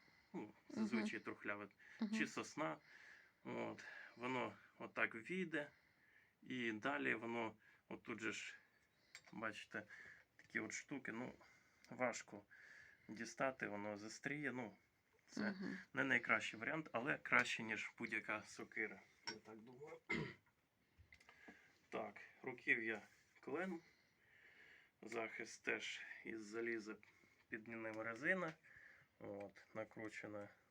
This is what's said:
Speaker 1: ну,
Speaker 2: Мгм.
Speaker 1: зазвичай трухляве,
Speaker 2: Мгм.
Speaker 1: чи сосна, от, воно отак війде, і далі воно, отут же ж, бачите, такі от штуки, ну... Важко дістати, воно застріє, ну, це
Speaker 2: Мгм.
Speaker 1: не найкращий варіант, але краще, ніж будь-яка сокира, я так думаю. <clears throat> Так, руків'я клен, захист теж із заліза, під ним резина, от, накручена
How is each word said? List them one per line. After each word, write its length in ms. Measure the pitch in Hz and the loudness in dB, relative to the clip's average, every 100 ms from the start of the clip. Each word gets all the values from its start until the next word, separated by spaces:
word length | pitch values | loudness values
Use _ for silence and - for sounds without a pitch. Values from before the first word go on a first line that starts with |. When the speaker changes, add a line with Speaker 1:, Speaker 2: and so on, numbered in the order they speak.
| - - - | -20 -20 -8
Speaker 1:
ну, 200 | 175 107 - - | -6 -6 -10 -6
Speaker 2:
Мгм. 180 | 110 107 | 0 2
Speaker 1:
зазвичай 320 | - 107 107 | 4 2 0
трухляве, 480 | 110 - 107 104 101 - - - | -4 -4 -2 -2 -4 -12 -12 -2
Speaker 2:
Мгм. 140 | 208 220 | 2 4
Speaker 1:
чи 120 | - | 2
сосна, 500 | - - - 156 151 - - - - - _ | 0 -2 0 0 0 -8 -20 -18 -20 -20 _
от, 400 | 127 117 113 107 - - - - | -4 -2 -2 -2 -8 -10 -12 -4
воно 380 | 123 127 110 98 - - | 0 2 0 -2 -14 -10
отак 380 | 120 117 113 113 | -2 4 4 4
війде, 560 | 117 185 165 147 147 - - - - - - _ | -2 0 2 0 -2 -6 -20 -20 -20 -20 -20 _
і 300 | - 127 113 | -4 2 2
далі 440 | 107 135 143 131 113 | 4 4 6 6 4
воно, 400 | 117 117 113 - - - - | 2 2 2 -2 -16 -16 -8
отут 320 | 110 - 110 | -6 -4 -2
же 100 | 110 | 0
ж, 240 | - - - - - _ _ - - - | 0 -4 -8 -16 -20 _ _ -20 -18 -12
бачите, 520 | - 110 104 - 110 - - - - - - | -4 -2 -4 -6 -6 -6 -10 -14 -16 -20 -20
такі 240 | - 113 | -2 0
от 120 | 110 | 0
штуки, 400 | - - 139 123 | -2 -4 -4 -2
ну... 220 | 113 127 - - - - - - | -2 -4 -6 -16 -20 -20 -20 -6
Важко 540 | 120 120 - - 104 - - - - - - - | 2 2 2 -4 -10 -12 -18 -18 -18 -20 -16 -8
дістати, 600 | 107 113 - 135 127 107 | -6 -4 2 2 2 0
воно 300 | 101 104 101 | 0 -2 -2
застріє, 540 | 107 - 139 147 139 | -6 -2 -2 0 0
ну, 260 | 127 107 - _ _ _ _ - | 0 -4 -6 _ _ _ _ -6
це 120 | - | 0
Speaker 2:
Мгм. 360 | 214 190 135 190 - | 0 2 -2 -4 -2
Speaker 1:
не 100 | 131 | 2
найкращий 560 | 135 120 120 110 - 107 | 6 6 8 6 4 -2
варіант, 300 | 117 160 156 | 0 0 2
але 260 | 117 135 143 | 2 2 2
краще, 460 | - 123 123 - | 6 8 8 4
ніж 280 | 110 107 - - | 2 0 -2 -4
будь-яка 460 | 117 107 107 107 | -2 0 0 -2
сокира, 580 | - - 104 117 104 95 - - - | -2 -8 -4 0 0 -2 -14 -12 -8
я 80 | 110 | -8
так 180 | 107 110 | -8 -12
думаю. 420 | 120 127 147 494 - | -12 -12 -10 -6 0
<clears throat> 320 | - 143 - - _ _ _ _ - - - - - - - - - - | 2 0 -4 -16 _ _ _ _ -20 -20 -20 -20 -20 -18 -18 -20 -20 -4
Так, 300 | 120 104 - - - | -2 -2 -4 -14 -8
руків'я 600 | 135 123 147 123 113 107 - - - - | -6 2 4 6 4 0 -4 -18 -20 -12
клен, 420 | - 151 190 165 - - - _ - - - - - - - _ | -2 0 0 -2 -6 -20 -20 _ -20 -20 -20 -20 -20 -20 -20 _
захист 640 | 107 117 110 - 110 - | -4 -2 -2 -2 -6 -2
теж 360 | - 110 - - - - 123 | 2 2 0 -4 -6 -8 -6
із 200 | 110 104 | -6 -2
заліза, 480 | 113 117 113 107 101 - - - - - | 0 2 0 -2 -8 -10 -20 -20 -20 -6
під 180 | 113 107 | -6 -4
ним 340 | 117 110 110 | -4 -2 -2
резина, 520 | 113 113 160 185 160 - - - - - - - | -2 2 4 4 2 -2 -12 -18 -18 -20 -20 -10
от, 460 | 107 101 101 - - | -6 -4 -6 -10 -8
накручена 760 | 110 104 113 107 - 107 104 101 - - | -6 -4 -4 -6 -6 -6 -6 -6 -12 -20